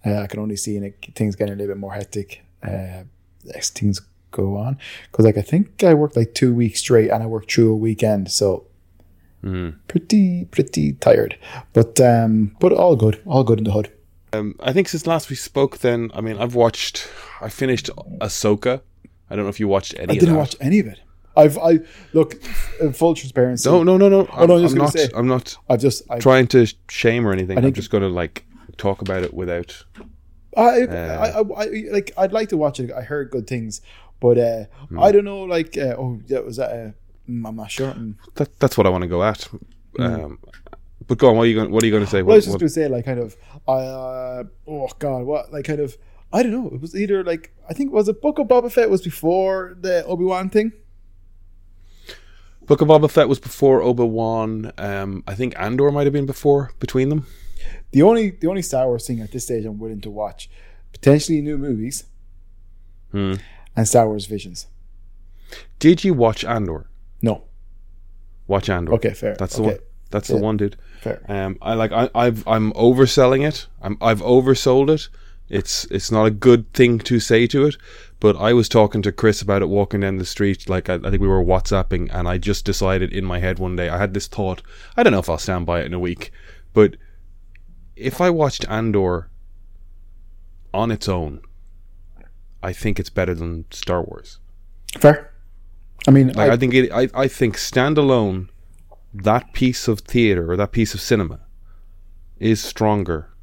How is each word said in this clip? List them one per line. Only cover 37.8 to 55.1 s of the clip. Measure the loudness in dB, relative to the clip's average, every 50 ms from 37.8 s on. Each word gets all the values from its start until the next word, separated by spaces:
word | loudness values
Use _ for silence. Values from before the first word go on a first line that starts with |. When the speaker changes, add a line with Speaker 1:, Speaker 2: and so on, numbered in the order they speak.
| -8 -8
Speaker 1:
Mm. | -8 -10 -12 -12 -12 -14 -18 -20 -6
Speaker 2:
That, | -6 -6 -6 -2 _
that's | 0 0 2 2
what | 2
I | 2
wanna | 2 0 -4 -4
go | -2 0 0
at. | -2 -2 -4 -10 -16 -16 -18 -20 -20 -20 -20 -20 _ -8
Speaker 1:
Hmm. | -4
Speaker 2:
Um, | -4 -4 -4 -6 -8 -12 -14 -18 -20 -20 -20 -20 -20 -20 -20 -20 -20 -20 -20 -20 -6 -6
but | 0 4
go | 6 6
on. | 6 6
What | 4
are | 2
you | 2
gonna, | 2 0 0
what | 0 2 2
are |
you | 4
gonna | 2 2 0 2
say? | 0 0
Speaker 1:
Well, | 4 6 6
I | 6
was | 6 4
Speaker 2:
What, | -4 -2
Speaker 1:
just |
Speaker 2:
what |
Speaker 1:
gonna | -2 -2
say, | -2 -2 -2 -2
like, | -2 -4 -4
kind | -6 -6 -6
of, | -6 -10 -12 -20 -20 -20 -20 -12 -4 -2
uh, | -2 -2 -2 -6 -10 -10 -12 -10 -10 -10 -10 -10 -10 -12 -12 -14 -16 -20 -18 -14
oh | -10 -8 -8 -10 -8 -6
God, | -6 -4 -4 -4 -4
what, | -4 -4 -4 -6 -8
like, | -12 -12 -6
kind | -6 -4 -4
of, | -4 -6 -6 -14 -20 -20 -20 -20 -18 -4
I | 0 0 0
don't | 0 0
know. | -4 -6 -8 -10
It | -10
was | -12 -10 -6
either, | -4 -2 0 0 -2 0
like, | -4 -6 -6 -8 -16 -20 -20 -14 -14
I | -6
think, | -6 -6 -2
was | 0 0 0 0
it | -2 -2
Book | -2 -2 0 0
of | 2 4
Boba | 4 4 4 2
Fett | 0 2 2 2
was | 2 0
before | -2 -4 -10 -4 -2 0 0 2 0 0 -2 -4 -6 -10 -14 -10
the | -4 -2 -2 -2 -2
Obi-Wan | -4 -4 -2 -2 -2 -2 -2 -4 0
thing? | 0 2 0 0 -4 -10 -20 -20 -20 -20 -20 -20 -20 -20 -20 -20 -20 -20 -20 -20 -20 -20 -20 -20 -20 -20 -20 -20 -20 -20 -20 -20 -20 -20 -20 -20 -20 -20 -20 -20 -20 -20 0
Speaker 2:
Book | 0 2 2
of | 6 6
Boba | 6 6 6 4
Fett | 4 4 4 4
was | 2 -2
before | -4 -16 -6 2 4 4 4 4
Obi-Wan. | 4 2 0 2 0 -2 0 -2 -2 -2 -2 -2 -4 -4 -6 -8 -10 -12 -12 -12
Um, | -10 -8 -8 -6 -8 -8